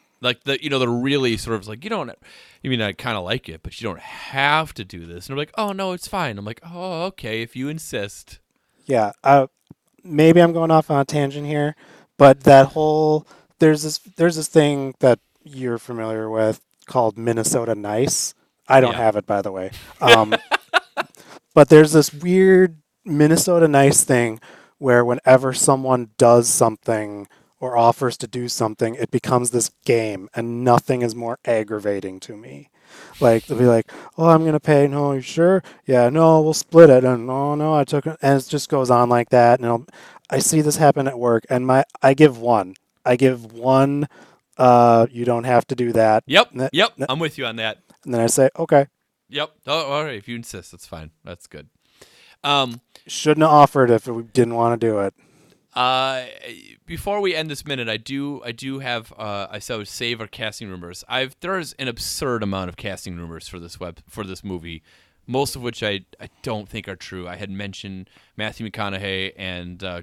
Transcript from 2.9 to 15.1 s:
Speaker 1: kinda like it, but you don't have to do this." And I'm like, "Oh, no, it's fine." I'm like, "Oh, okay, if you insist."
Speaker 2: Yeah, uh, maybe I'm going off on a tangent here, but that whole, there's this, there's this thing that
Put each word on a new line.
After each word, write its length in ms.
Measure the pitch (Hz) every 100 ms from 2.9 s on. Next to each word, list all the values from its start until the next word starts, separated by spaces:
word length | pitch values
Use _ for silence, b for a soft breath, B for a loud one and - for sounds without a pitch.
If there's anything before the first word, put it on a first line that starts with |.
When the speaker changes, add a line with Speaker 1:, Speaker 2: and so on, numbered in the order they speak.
Speaker 1:
kinda 260 | 95 120 107
like 280 | 90 120 -
it, 140 | 80
but 180 | - -
you 80 | 113
don't 120 | 85
have 760 | - - - 135 139 156 160 -
to 80 |
do 220 | 95 87 85
this." 220 | 87 95
And 60 |
I'm 40 | 135
like, 140 | 151 -
"Oh, 160 | 208
no, 180 | 196 190
it's 160 | 180 -
fine." 320 | 196 156 101
I'm 60 | 104
like, 160 | 110 170
"Oh, 380 | 175 185 165
okay, 400 | 185 - 120 110
if 120 | 113 127
you 120 | 135
insist." 680 | 160 - 123 101 - - - _ _ _ _ -
Speaker 2:
Yeah, 260 | 127 104 -
uh, 240 | 139 139 135 _ _ - _ _
maybe 380 | 185 151 160 170
I'm 120 | 170
going 180 | 165 165
off 180 | 160 -
on 120 | 143
a 40 | 139
tangent 400 | 151 139 143 147
here, 300 | 147 147 156 b b b -
but 220 | 139 131 -
that 220 | 139 139
whole, 600 | 160 156 156 156 151 - b b -
there's 240 | 160 151
this, 140 | 156 151 _ -
there's 220 | 170 160
this 100 | 151
thing 480 | 165 147 143 135 -
that 180 | 135